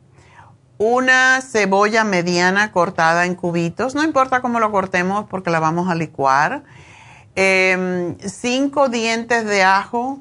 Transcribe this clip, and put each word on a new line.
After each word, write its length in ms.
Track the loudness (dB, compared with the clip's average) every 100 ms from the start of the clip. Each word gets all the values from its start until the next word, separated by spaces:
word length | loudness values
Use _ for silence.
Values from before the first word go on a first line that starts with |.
| _ _ -20 -20 -20 -20 _ -4
una 640 | 0 0 2 2 4 2
cebolla 640 | 0 0 2 2 2 2
mediana 640 | 2 0 0 2 2 2 0
cortada 560 | 0 -2 2 2 2 0
en 80 |
cubitos, 600 | -2 -4 -2 -2 -4 -4 -2
no 80 |
importa 360 | -2 0 0 0
cómo 200 | -2 -2
lo 100 | 0
cortemos 560 | -2 -2 -2 -2 -2 -6
porque 220 | -8 -2
la 80 | 0
vamos 300 | 0 -2 -2
a 80 | -2
licuar, 680 | -4 -2 0 2 0 -2 -12 -20 -20 -20 -20 -20 -12
em, 840 | -2 2 4 2 2 -2 -4 -4 -8
cinco 680 | -10 -8 -4 -2 -2 0 0
dientes 580 | 0 -2 -4 -2 -2 0
de 180 | 2
ajo 560 | 4 2 0 -6 -6 -8